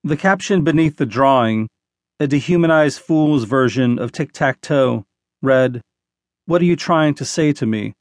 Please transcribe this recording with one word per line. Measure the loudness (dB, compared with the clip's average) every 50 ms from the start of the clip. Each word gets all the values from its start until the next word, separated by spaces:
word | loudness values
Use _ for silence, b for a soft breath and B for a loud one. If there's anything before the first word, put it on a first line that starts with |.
| -4
The | -4 -4
caption | -2 0 0 0 0 -2 -2 0 0 2
beneath | 2 2 2 2 0 0
the | -2 -6
drawing, | -4 0 0 2 4 4 2 2 0 -2 -2 -4 -8 _ _ _ _ _ _ _ _ _ _
a | -2
dehumanized | 0 0 -2 0 0 0 2 2 4 4 4 2 2 -2
fool's | -6 -4 -2 0 0 2 2 0 0 -2
version | 0 0 0 0 0 0 0 0 0 0 -2
of | -4 -8
tic-tac-toe, | -6 -8 -10 -10 _ -2 -2 -2 -2 _ -6 -2 0 0 0 0 -2 -4 -8 _ _ _ _ _ _ _ 0
read, | 2 2 2 2 0 -2 -8 -16 _ _ _ _ _ _ _ _ _ _ _ _
"What | -2 0 2 2
are |
you | 2 0
trying | 0 0 0 2 2 2 0 0
to | -4 -8
say | -8 -4 -2 0 0 0
to | -2 -2
me? | -4 -4 -4 -6 -10 -12 _